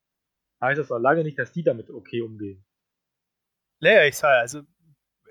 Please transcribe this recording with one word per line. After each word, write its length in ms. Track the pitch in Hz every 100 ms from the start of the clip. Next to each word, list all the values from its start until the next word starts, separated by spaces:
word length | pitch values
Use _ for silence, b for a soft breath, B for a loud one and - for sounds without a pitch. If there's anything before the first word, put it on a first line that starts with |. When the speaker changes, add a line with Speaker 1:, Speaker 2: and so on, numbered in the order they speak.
| _ _ _ _ _ _
Speaker 1:
heißt 160 | 127 143
das 100 | 143
noch 80 | 120
lange 260 | 127 160
nicht, 140 | 156 139
dass 140 | 120
die 120 | 170
damit 260 | 151 117 -
okay 300 | 123 - 120
umgehen. 440 | 113 107 101 95 _ _ _ _ _ _ _ _ _ _ _ _
Speaker 2:
Naja, 240 | 160 214
ich 120 | 147 -
sag, 220 | 151 127
also 240 | 120 147 - _ 160 _ _ _ _